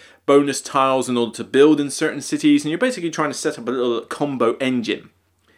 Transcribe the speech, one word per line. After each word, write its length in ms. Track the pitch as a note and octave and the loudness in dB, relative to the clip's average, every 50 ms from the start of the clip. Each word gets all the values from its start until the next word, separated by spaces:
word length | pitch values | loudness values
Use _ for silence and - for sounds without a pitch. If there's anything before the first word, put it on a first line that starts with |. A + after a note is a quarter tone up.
| - _ _ _ _ | -16 _ _ _ _
bonus 360 | - C#3 C#3+ C#3+ C#3+ B2+ - | 4 4 4 4 2 -2 -6
tiles 460 | - - - C#3 C3+ C3+ C3 C3 B2 | -8 -2 0 2 2 2 2 0 0
in 80 | B2+ B2 | 0 0
order 160 | A#2+ A#2 A2+ - | -2 -2 -2 -4
to 100 | - A2+ | -8 -8
build 340 | G2 C3 C3 C#3+ D#3 D3+ C#3+ | 0 4 6 6 6 6 4
in 100 | C#3+ C#3 | 0 -4
certain 300 | - - D#3+ D3+ - C#3+ | -4 -4 -4 -4 -4 -6
cities, 460 | C3+ - D#3 D3 D3+ D3 D3 C#3+ - | -6 -6 -4 0 4 4 4 4 2
and 40 | D3 | -2
you're 80 | D#3+ | -2
basically 340 | F3 B3+ B3+ B3+ F#3 E3+ E3 | -2 -2 -2 -2 -4 -6 -6
trying 180 | D3+ - D#3 D3 | -4 -2 -4 -4
to 80 | C3+ | -4
set 200 | - - D#3 - | -4 -4 -6 -6
up 120 | C#3 A#2 A#2+ | -4 -6 -6
a 20 | |
little 300 | B2+ C3 B2 A#2+ A#2 A2+ | -4 -2 -2 -2 -2 -4
combo 560 | - - - - D3 C#3 C3+ B2 A#2+ A#2 A#2 | -6 -8 -6 -4 -4 -4 -2 0 0 0 0
engine. 520 | - C3 C3 B2+ B2 A2 G#2+ F2 - - - _ _ _ _ _ _ _ _ _ | 0 -2 -2 -2 -2 -2 -4 -6 -6 -10 -16 _ _ _ _ _ _ _ _ _